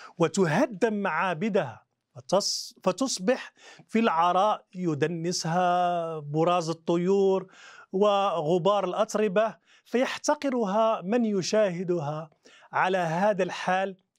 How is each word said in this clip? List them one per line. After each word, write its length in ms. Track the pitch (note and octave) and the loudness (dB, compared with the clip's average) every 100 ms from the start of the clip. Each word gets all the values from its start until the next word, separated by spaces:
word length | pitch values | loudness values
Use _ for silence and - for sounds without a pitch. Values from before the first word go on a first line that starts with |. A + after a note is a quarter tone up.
| - - | -10 0
وتهدم 760 | D#3+ G3 F3+ D#3 D4 F#3+ A#3 | 0 2 2 2 0 0 -2
معابدها، 920 | G#3 G3 D#3+ F#3+ D#3+ A3 G3 C#3 A2 _ _ _ C3 | 0 -2 -2 -2 -2 -2 -2 -2 -8 _ _ _ -16
فتص-، 560 | - F#3+ G3 - - - | -2 0 0 -6 -10 -4
فتصبح 680 | - F#3 C4 - F#3 B3+ - _ - - - | -2 -2 -4 -4 -2 -2 -4 _ -20 -20 -4
في 100 | A3 | 0
العراء 680 | A3+ D#3+ F3 F3+ G#3 G3+ _ | 2 4 2 4 2 0 _
يدنسها 1400 | F#3 F3+ D3 D3+ E3+ E3+ F3 E3 F3 F3+ F3 F3 F3 E3 D#3 | -6 -4 0 -2 -2 -4 -4 -2 0 2 2 0 -2 -4 -8
براز 520 | D3 D3 E3+ F3+ D#3+ | -4 0 2 2 0
الطيور 800 | E3 - F3 F3 G3 F#3+ F#3+ F#3 - - - - | -4 -2 0 2 2 4 2 -2 -20 -20 -20 -6
وغبار 920 | F#3+ G#3 G3+ G3 E3+ D3+ F3+ E3+ G3+ | 0 2 2 0 0 0 2 2 2
الأتربة، 720 | F#3 F3+ G#3+ G#3 G#3+ F#3 A3 - _ _ | 0 -2 -2 0 0 2 0 -4 _ _
فيحتقرها 1160 | _ A#3+ C4 - - D4 C#4+ B3 G3+ G#3 A3+ G#3 | _ -2 -2 -4 -2 -2 0 -2 0 2 2 0
من 220 | F3 B3 | 0 0
يشاهدها 1080 | A3 G3+ D#3+ G#3+ G#3 F3 F#3 F3 C#3+ D#3 D#3+ _ - - - | 0 -2 0 2 0 -2 -4 -2 -4 -8 -12 _ -20 -20 -6
على 260 | C3+ F3 F#3+ | -2 0 0
هذا 440 | E3 E3 G#3 F#3+ | 0 0 0 0
الحال 540 | F3 - - F#3 G3 F#3 _ | -2 -4 -2 -2 -2 -8 _